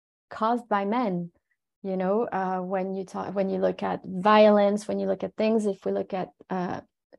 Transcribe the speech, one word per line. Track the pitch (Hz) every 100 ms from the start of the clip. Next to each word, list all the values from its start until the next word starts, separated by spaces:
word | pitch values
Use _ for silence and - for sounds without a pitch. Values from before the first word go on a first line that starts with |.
| _ _ _
caused | - 220 240 240
by | 202
men. | 196 240 233 180 170 - _ _ _ _
You | 196 190
know, | 185 208 247
uh, | 190 185 185
when | 180 190 190
you | 190
talk, | 190 196 190
when | 190 190
you | 190
look | 185 185
at | 190 185
violence, | - 185 196 214 214 208 202 208 208
when | 196
you | 196
look | 190
at | 190 -
things, | 220 226 208
if | 196
we | 196
look | 196 196
at, | 190 180 _ -
uh, | 190 180 - - _ _